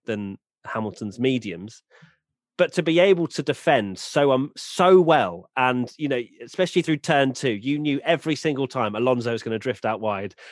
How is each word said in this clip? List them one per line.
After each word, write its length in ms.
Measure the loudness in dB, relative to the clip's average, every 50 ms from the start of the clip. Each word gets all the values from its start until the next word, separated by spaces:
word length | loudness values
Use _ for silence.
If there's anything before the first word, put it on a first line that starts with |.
| -8
than 320 | -6 -6 -6 -6 -10 -12 -14 _ _ _ _ -16
Hamilton's 540 | -10 -6 -6 -6 -6 -8 -8 -10 -10 -6 0
mediums. 640 | 0 0 0 0 -4 -8 -10 -10 -12 -16 -18 -20 _ _ _ -20 -20 _ _ _ _ _ _ _ _ _ _
But 160 | 0 0 0 0
to 80 | -2
be 160 | 0 2 4
able 300 | 4 6 6 4 4 2
to 160 | -4 -4 -6 -4
defend 560 | -4 -4 -2 2 2 2 2 2 -2 -8 -10
so, 320 | -10 -2 0 2 4 4
um, 200 | 4 2 0 -4 -8
so 420 | -14 -16 -12 -2 2 6 8 8 8
well, 480 | 8 6 4 4 4 0 -4 -8 -14 _ -2
and, 360 | 0 0 2 2 0 -4 -6 -8
you 100 | -8 -4
know, 140 | -2 -2 -2 -4 -8 _ -20
especially 400 | -20 -12 -4 -2 -2 0 0 -2
through 160 | 0 0 -2
turn 360 | -2 0 2 2 4 4 2 0
two, 180 | -2 -2 -2
you 260 | -2 -2 -2 -4 -4
knew 220 | -2 -2 -2 -2 -2 0
every 320 | 0 -2 0 0 -4 -4
single 320 | -2 -2 -4 -2 -2 -4
time 280 | -4 -2 -4 -4 -2 -2
Alonso 360 | 0 0 0 0 0 0 -4
was 120 | -4 -4 -6
gonna 160 | -6 -6 -4
drift 260 | -4 -6 -6 -4 -4
out 140 | -4 -4 -2
wide 340 | -4 -4 -4 -4 -6 -10 _ _ -20 -20